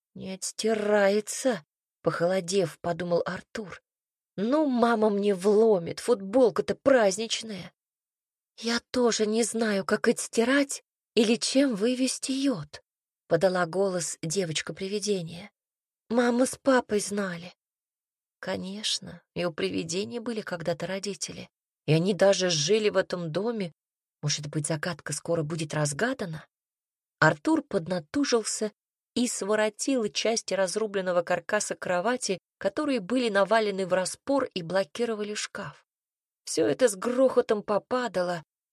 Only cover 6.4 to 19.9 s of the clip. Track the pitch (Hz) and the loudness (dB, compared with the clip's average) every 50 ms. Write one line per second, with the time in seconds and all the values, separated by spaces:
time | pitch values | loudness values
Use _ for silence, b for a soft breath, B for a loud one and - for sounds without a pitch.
6.4 | 254 208 156 - - - 196 - - 269 269 247 214 196 185 208 226 220 - - | 6 6 4 0 -2 -2 -2 2 4 6 6 6 6 4 2 0 -4 -4 -4 -6
7.4 | 226 220 208 180 165 175 _ _ _ _ _ _ _ _ _ _ _ _ _ _ | -6 -10 -10 -12 -12 -14 _ _ _ _ _ _ _ _ _ _ _ _ _ _
8.4 | _ _ _ - 226 226 233 240 - - - 254 240 233 208 - 220 208 214 226 | _ _ _ -8 -4 -2 -2 -2 -4 -2 0 2 2 2 2 2 0 0 2 0
9.4 | 240 - - 226 226 220 202 196 185 - 208 208 - 233 240 - - - - 226 | 0 0 0 -2 0 0 0 0 0 0 0 0 2 0 0 0 -2 -4 0 0
10.4 | 226 247 269 285 277 277 - - _ _ _ _ _ _ - 214 240 208 233 - | 2 4 4 2 2 0 -4 -12 _ _ _ _ _ _ 2 2 4 4 2 0
11.4 | - - - 262 285 269 226 180 208 247 254 247 262 247 - - - - 262 269 | 0 0 2 4 4 2 2 0 0 0 0 0 -2 -2 -2 -4 -6 -4 -4 0
12.4 | 269 277 247 160 147 - - - _ _ _ _ _ _ _ _ _ - 165 156 | 0 0 0 -2 -6 -12 -14 -20 _ _ _ _ _ _ _ _ _ 0 2 4
13.4 | 185 185 185 180 180 165 160 190 196 196 180 175 156 - - - - 165 - 196 | 4 2 2 2 -2 0 0 0 0 0 0 -2 -4 -6 -8 -6 -6 -4 -2 -2
14.4 | 185 160 151 - - - 160 - 190 190 202 208 190 208 202 185 170 160 170 170 | -2 -2 -4 -4 -6 -6 -8 -8 -8 -6 -6 -4 -2 -2 -2 -2 -2 -8 -10 -14
15.4 | 202 - _ _ _ _ _ _ _ _ _ _ _ - 220 240 240 240 233 240 | -16 -18 _ _ _ _ _ _ _ _ _ _ _ -2 0 2 2 2 4 2
16.4 | 262 - - - - 277 262 247 - - 214 208 - - 202 208 196 185 175 170 | 2 0 0 -2 2 4 4 4 2 0 -2 -2 -2 -2 -4 -4 -4 -4 -6 -10
17.4 | 175 180 - _ _ _ _ _ _ _ _ _ _ _ _ _ _ _ _ - | -12 -16 -18 _ _ _ _ _ _ _ _ _ _ _ _ _ _ _ _ -12
18.4 | - 185 190 190 180 185 196 208 220 - - - 196 175 175 170 _ _ - 175 | -8 -8 -6 -6 -6 -10 -10 -6 -4 -4 -4 -4 -6 -12 -18 -18 _ _ -6 -4
19.4 | 175 175 156 - 190 185 185 190 175 160 | -4 -4 -2 -4 -4 -4 -2 -4 -4 -4